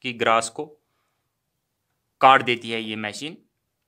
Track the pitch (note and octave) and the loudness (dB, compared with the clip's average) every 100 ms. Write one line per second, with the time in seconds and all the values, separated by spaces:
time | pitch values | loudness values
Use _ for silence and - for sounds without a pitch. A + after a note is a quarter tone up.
0 | B2+ A#2 A#2 A2+ A2+ - D3+ _ _ _ | -12 -2 2 2 0 -12 -14 _ _ _
1 | _ _ _ _ _ _ _ _ _ _ | _ _ _ _ _ _ _ _ _ _
2 | _ - C3 C3+ A#2+ A#2 A2+ A2+ A2 G#2+ | _ 4 6 6 2 -4 -6 -8 -8 -8
3 | G#2+ G2+ D3 - _ _ _ _ | -10 -10 -14 -16 _ _ _ _